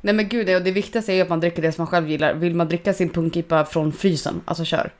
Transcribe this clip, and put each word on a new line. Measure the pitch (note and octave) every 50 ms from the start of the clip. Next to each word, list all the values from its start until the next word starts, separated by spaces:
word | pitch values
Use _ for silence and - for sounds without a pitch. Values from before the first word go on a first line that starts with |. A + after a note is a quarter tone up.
Nej, | - G3+ G#3
men | G#3+ G#3+ G3
gud, | A#3+ A#3+ G#3+
det, | F#3 F#3
och | F#3
det | F3 F#3+
viktigaste | F#3 G3+ G3+ - - A#3 A3 - F#3+
är |
ju | F#3
att | F3+ F3
man | E3+ E3
dricker | E3 F3 E3+ E3+
det | D#3+ D#3+
som | D#3 - E3
man | D#3
själv | F#3 F3 D#3+ D3+
gillar. | D#3 D3 D#3 D3+ -
Vill | D#3 E3+ F3 E3
man | E3+ E3
dricka | D#3 E3+ E3+ - G3+ F#3
sin | - F3+ E3
punkipa | - E3+ E3 D#3+ D#3+ E3+ E3 - E3 D#3 D3+
från | - - E3 D3+ D#3 D3
frysen, | - - G3 E3 C#3+ - - - E3+ -
alltså, | - E3 D#3+ E3
kör. | D#3+ E3 - - - -